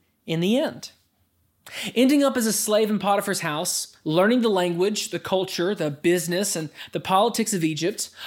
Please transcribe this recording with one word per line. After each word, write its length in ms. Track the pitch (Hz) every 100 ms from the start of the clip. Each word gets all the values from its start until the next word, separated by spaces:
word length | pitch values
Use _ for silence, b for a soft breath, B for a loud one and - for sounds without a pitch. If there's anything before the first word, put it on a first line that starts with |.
| _ _ -
in 160 | 165
the 160 | 180 247
end. 340 | 302 113 - - _ _ _ _ _ _ - B 214
Ending 300 | B 262 285
up 120 | 277 254
as 120 | 220
a 60 |
slave 360 | - - 214 220
in 80 | 214
Potiphar's 440 | 196 202 202 185
house, 540 | 165 151 180 - - _
learning 380 | - 160 196 247
the 80 | 226
language, 640 | 190 180 170 196 214 -
the 80 | 170
culture, 560 | - 190 190 - 175 202
the 160 | 156
business, 640 | 139 170 180 160 175 202 165
and 160 | 156 B B
the 60 | 180
politics 540 | - 190 233 233 220
of 100 | 196
Egypt, 460 | 160 151 165 214 - B